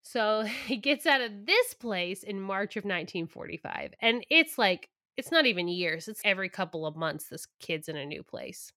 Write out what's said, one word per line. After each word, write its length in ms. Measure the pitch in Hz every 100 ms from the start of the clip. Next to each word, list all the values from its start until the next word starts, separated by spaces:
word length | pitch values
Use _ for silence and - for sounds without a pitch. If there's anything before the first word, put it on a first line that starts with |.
So 400 | - 240 214 214 214 254
<laughs> 100 | -
he 100 | 247
gets 300 | 277 285 330
out 140 | 277
of 260 | 233 202 220
this 280 | 427 494
place 480 | - 240 185 180 190
in 180 | 202 196
March 360 | 190 190 208 220
of 80 |
nineteen 420 | 202 175 160 180 165
forty-five, 680 | - - - - - 73 -
and 240 | 226 233 -
it's 280 | 320 320 -
like, 300 | 190 180 - _ _ -
it's 160 | -
not 140 | 330 262
even 220 | 180 175
years, 380 | 180 175 165 214
it's 160 | 214
every 240 | 208 190 185
couple 380 | - 180 160 156
of 100 | 156
months 300 | 160 151 -
this 220 | 156 - _
kid's 280 | - 160 156
in 80 | 151
a 100 | 143
new 160 | 143
place. 500 | - - - 170 -